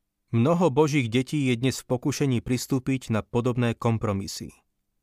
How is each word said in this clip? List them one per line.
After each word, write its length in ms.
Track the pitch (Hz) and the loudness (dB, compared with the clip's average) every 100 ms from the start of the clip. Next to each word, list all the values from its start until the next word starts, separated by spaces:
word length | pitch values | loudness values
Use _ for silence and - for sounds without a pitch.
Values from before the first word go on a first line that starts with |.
| _ _ _ 113 | _ _ _ 2
Mnoho 320 | 127 170 175 | 2 4 2
Božích 400 | 131 156 147 117 | 4 2 2 2
detí 400 | 120 131 151 131 | 0 0 0 0
je 80 | 117 | 0
dnes 240 | 131 - | 0 -4
v 80 | - | -4
pokušení 560 | 127 151 - 143 120 | -4 -2 -2 0 0
pristúpiť 720 | - 127 - 135 135 135 - 110 | -2 -4 -2 -2 -2 -4 -2 -4
na 80 | |
podobné 480 | - 120 123 120 120 | 0 -2 0 0 -2
kompromisy. 800 | 113 120 113 107 98 98 - - - _ _ _ _ | 0 0 0 -2 -4 -6 -10 -14 -18 _ _ _ _